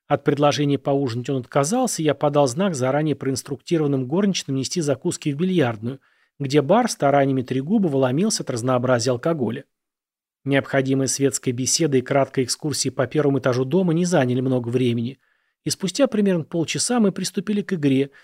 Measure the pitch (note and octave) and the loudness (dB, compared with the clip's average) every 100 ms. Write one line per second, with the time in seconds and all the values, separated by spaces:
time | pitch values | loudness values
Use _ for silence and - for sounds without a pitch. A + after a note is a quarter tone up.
0 | - C#3+ - C#3 C#3+ C#3+ C#3+ C#3 - C#3 | -2 -2 0 2 2 2 0 0 0 0
1 | C3+ A#2 B2 C3+ A#2 D3 C#3 B3 B3+ - | 0 -4 -4 -6 -2 0 0 0 -2 0
2 | D3+ C#3 D3+ C#3+ C#3 B2 G3+ D3 B2+ C#3+ | -2 0 0 2 2 2 -2 0 0 0
3 | D#3 C#3 C3+ B2+ - C#3 - E3+ D3 C3+ | 0 -2 -4 -4 -6 -10 -2 0 2 0
4 | B2+ E3 G3+ - - C3+ B2+ F3+ D3 C3+ | 0 0 0 0 -2 -4 -4 -2 -2 -2
5 | F3 - D#3 C#3 F#3 F3+ B2 G#2+ A2+ C3+ | -2 -4 -4 -2 0 2 2 0 -8 -10
6 | _ _ _ - C#3 D3 C#3 G#3 A#3+ - | _ _ _ -8 -2 2 4 4 2 0
7 | C#3+ C#3 C#3 C3 B2 C3 C#3 A3+ F3+ C3+ | 2 4 4 0 -2 -4 0 0 2 2
8 | C3 C3+ G#3+ - D3+ B2+ B2 B2+ B2 B2 | 2 2 0 -2 -4 -4 0 0 2 2
9 | A#2 A#2+ D#3+ E3 A#2 - - _ _ _ | 0 -2 -2 -2 -2 -4 -12 _ _ _
10 | _ _ _ _ C3+ C#3 - C3+ C3 C3+ | _ _ _ _ -2 0 2 0 0 0
11 | C3 - C3+ - - B2 B2 - D#3+ C3 | 0 0 0 0 -4 -4 -2 0 2 2
12 | B2+ C#3 C3+ - A#2+ - D#3 B2+ C3+ - | 2 2 0 0 -4 -4 -6 -4 -4 -2
13 | B2+ D3+ C#3+ C#3 B2+ B2 C3 E3+ F3+ D#3+ | -2 0 0 2 0 0 0 0 2 0
14 | F3 E3+ B2+ B2 C3 B2+ A#2 B2 B2+ A#2+ | 2 2 2 0 0 -2 -2 0 0 0
15 | A#2 C3 _ _ _ _ - - F#3+ - | -4 -8 _ _ _ _ -8 -6 -4 0
16 | C4+ G#3 G3+ F3+ - E3+ D#3 D3 - B3 | 0 2 0 0 -2 -4 -4 -4 -2 2
17 | G3+ F3+ F#3 - G3 G#3 - F#3 C#3+ C3+ | 2 0 -6 -6 -4 -4 -4 -2 0 2
18 | C3+ - | 0 -6